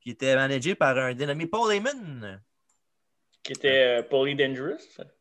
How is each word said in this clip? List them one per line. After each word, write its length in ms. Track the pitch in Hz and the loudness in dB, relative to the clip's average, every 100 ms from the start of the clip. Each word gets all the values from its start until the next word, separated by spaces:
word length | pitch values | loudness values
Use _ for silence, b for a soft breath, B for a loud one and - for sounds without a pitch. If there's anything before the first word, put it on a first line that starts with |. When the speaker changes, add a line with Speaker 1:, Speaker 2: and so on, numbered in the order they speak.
Speaker 1:
Puis 100 | - | -14
il 20 | |
était 240 | 120 131 131 | -4 2 2
managé 400 | 135 139 127 190 | 2 0 -2 2
par 200 | 143 127 | 2 2
un 160 | 131 | 0
dénommé 320 | 123 147 143 165 | -2 -4 -4 -4
Paul 260 | 220 233 | -2 0
Heyman. 680 | 202 226 285 190 131 104 95 _ _ _ _ _ _ _ _ _ _ | 0 -2 -6 -10 -12 -12 -14 _ _ _ _ _ _ _ _ _ _
Speaker 2:
Qui 100 | - | -12
était, 480 | 135 143 135 127 120 | -4 2 4 4 2
euh, 20 | |
Paulie 340 | 117 135 139 143 | 2 0 0 2
Dangerous. 420 | 135 135 143 302 - - - _ | 0 0 -6 -8 -12 -20 -20 _